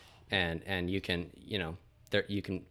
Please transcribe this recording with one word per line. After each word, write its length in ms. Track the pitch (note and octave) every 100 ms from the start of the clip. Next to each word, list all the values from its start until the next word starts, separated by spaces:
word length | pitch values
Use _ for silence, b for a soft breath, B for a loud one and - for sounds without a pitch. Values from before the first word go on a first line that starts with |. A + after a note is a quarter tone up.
| B B -
And, 300 | G2 F2 E2 -
and 240 | F#2 F2+
you 120 | F#2+
can, 300 | - F2 E2+ -
you 240 | - G#2
know, 160 | D#2+ E2 - - -
there, 120 | G2+ -
you 120 | G2+
can 220 | F#2+ F#2 -